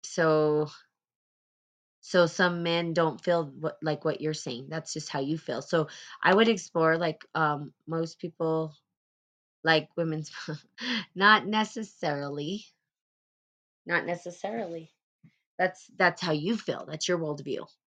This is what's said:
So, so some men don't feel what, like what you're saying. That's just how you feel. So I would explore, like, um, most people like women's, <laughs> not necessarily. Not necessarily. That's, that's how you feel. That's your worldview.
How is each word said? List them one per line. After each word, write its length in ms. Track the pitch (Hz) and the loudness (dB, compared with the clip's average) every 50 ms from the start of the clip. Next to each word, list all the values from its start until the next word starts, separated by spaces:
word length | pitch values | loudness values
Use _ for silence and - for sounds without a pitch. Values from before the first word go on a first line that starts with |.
| - | -14
So, 640 | - - - 165 160 156 156 151 151 151 151 151 147 - - _ _ _ _ _ _ _ _ _ _ _ _ _ _ _ _ _ _ _ _ _ _ _ _ | -8 0 2 4 4 6 4 4 4 2 2 0 -2 -6 -18 _ _ _ _ _ _ _ _ _ _ _ _ _ _ _ _ _ _ _ _ _ _ _ _
so 260 | - - - 180 175 | -12 2 4 4 4
some 360 | 165 - - 185 175 175 170 | 4 4 2 2 2 2 0
men 300 | 170 170 170 170 170 170 165 | 0 0 0 0 0 0 2
don't 280 | 175 165 160 131 - | 2 2 2 0 -2
feel 220 | - 180 175 170 160 143 135 135 | 0 2 2 2 0 -2 -8 -6
what, 160 | 151 156 - - | -6 -6 -6 -4
like 220 | - 160 151 147 - | -4 -4 -4 0 -2
what 160 | 160 143 - | -2 -2 -2
you're 140 | - 156 156 | -4 -4 -4
saying. 320 | - - 143 123 117 135 135 | -4 -6 -8 -8 -8 -10 -10
That's 240 | 151 165 160 - | -10 -10 -8 -8
just 160 | - 160 156 - | -10 -10 -10 -6
how 100 | - 143 | -6 -4
you 160 | 139 139 160 156 | -2 -2 -4 -4
feel. 240 | - - 120 120 | -4 -6 -6 -6
So 260 | 143 - - 165 151 147 - - - - - - | -4 0 0 0 0 0 -6 -18 -18 -20 -14 -2
I 120 | - 170 185 | 2 4 6
would 140 | 202 226 226 | 6 6 4
explore, 480 | 226 185 - - _ 170 160 160 160 | 4 0 -2 -4 _ 2 4 4 4
like, 280 | 165 175 160 156 - - _ _ | 2 0 -2 -4 -4 -12 _ _
um, 380 | 160 160 147 147 143 147 143 _ _ _ | 0 2 2 0 -2 -6 -12 _ _ _
most 320 | - 160 165 165 160 - _ | -6 -4 -4 -4 -4 -6 _
people 560 | - 170 - _ 170 160 160 160 160 156 151 _ _ _ _ _ _ _ _ _ _ _ _ _ _ _ _ _ _ | -10 -12 -6 _ -2 0 0 0 -2 -4 -8 _ _ _ _ _ _ _ _ _ _ _ _ _ _ _ _ _ _
like 240 | 160 160 156 147 _ _ | 4 4 4 2 _ _
women's, 360 | - 170 165 156 160 151 - - - - - | -2 -2 0 -2 -4 -6 -8 -12 -14 -8 -8
<laughs> 680 | 156 151 - _ _ - 240 254 247 226 180 _ _ | -8 -8 -10 _ _ -8 -6 -4 -4 -4 -4 _ _
not 320 | 180 190 208 214 208 - | 4 8 8 8 6 4
necessarily. 1200 | 185 214 214 214 208 - 226 220 - _ _ - 160 147 143 143 143 143 147 147 156 190 214 - - _ _ _ _ _ _ _ _ _ _ _ _ _ _ _ _ _ _ _ _ _ _ _ | 0 0 0 0 -2 -4 -10 -10 -10 _ _ -2 -2 -2 -2 -4 -6 -6 -6 -6 -6 -6 -8 -10 -16 _ _ _ _ _ _ _ _ _ _ _ _ _ _ _ _ _ _ _ _ _ _ _
Not 200 | - 175 165 - | -2 -2 -2 0
necessarily. 840 | 170 175 170 - 175 175 - - 196 220 233 208 175 170 165 165 - _ _ _ _ _ _ _ - _ _ _ _ _ - | -2 -6 -6 -6 -12 -12 -8 -8 -8 -6 -6 -8 -8 -8 -12 -12 -16 _ _ _ _ _ _ _ -20 _ _ _ _ _ 0
That's, 280 | 180 185 180 - - - - - | 0 0 0 -6 -20 -20 -2 2
that's 240 | 190 175 165 - | 2 2 2 0
how 100 | - 175 | -2 0
you 240 | 156 151 147 190 233 | 0 0 0 0 -2
feel. 300 | 214 - - 127 - - - | -2 -2 -6 -6 -6 -8 -10
That's 200 | 151 156 - - | -10 -6 -2 -2
your 100 | 180 170 | -2 0
worldview. 480 | 165 151 147 139 139 143 123 - - - _ _ _ | 0 -4 -6 -6 -6 -6 -6 -8 -8 -12 _ _ _